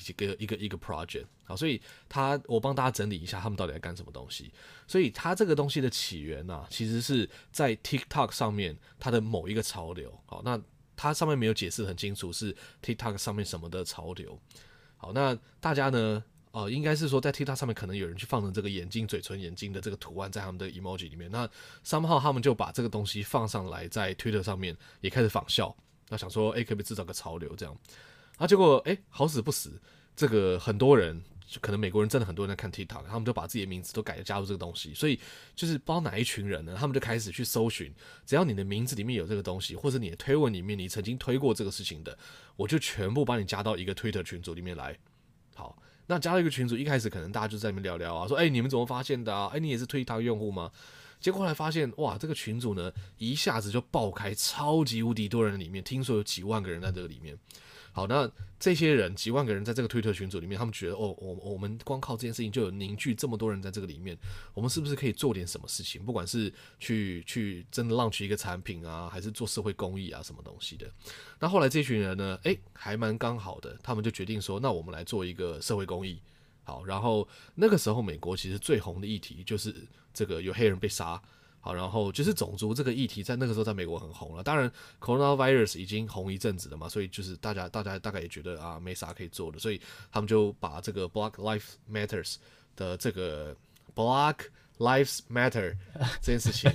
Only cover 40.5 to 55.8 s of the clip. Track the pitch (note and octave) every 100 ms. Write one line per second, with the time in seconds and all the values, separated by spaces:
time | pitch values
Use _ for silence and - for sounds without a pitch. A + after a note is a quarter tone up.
40.5 | F#2 F#2+ G2+ F#2 A2 G2+ B2+ - C3+ C3+
41.5 | G#2 G2 - F#2 D#2 D2+ - - - -
42.5 | - G#2+ D#3 - G#2 F#2+ C3+ B2 A#2 F#2+
43.5 | G2+ G#2+ F2+ F#2 F#2 A2 G2 E2 F2 E2+
44.5 | E2+ F2+ D#2+ C2 - _ _ _ _ _
45.5 | - - - - - - E3+ E3 F#3 E3
46.5 | B2+ A#2+ A#2+ D3 C3+ G#2+ F#2 E2+ G#2+ G#2+
47.5 | G#2+ G#2+ G2 F#2+ E2+ E2+ E2 F#2 C#3+ E3+
48.5 | B2 C3 B2 A#2+ B2+ C3 B2 A2 G2+ G2+
49.5 | D3 D#3 A#2 B2+ C#3+ B2 A2+ A#2+ G#2+ G#2+
50.5 | F#2+ E2 - - - - - F#3 F#3+ F3+
51.5 | D3+ D#3 D#3 B2 - C3+ G#2+ D#3 D3 A2
52.5 | A#2 B2 F#2 F2+ - - - A2+ D3 G3
53.5 | A2+ G2+ B2 - D3 G#2 - G2+ G#2+ -
54.5 | D3 D3 D#3+ C3+ A2+ A2+ A2 G#2 A#2 G#2+
55.5 | G2 E2 F#2+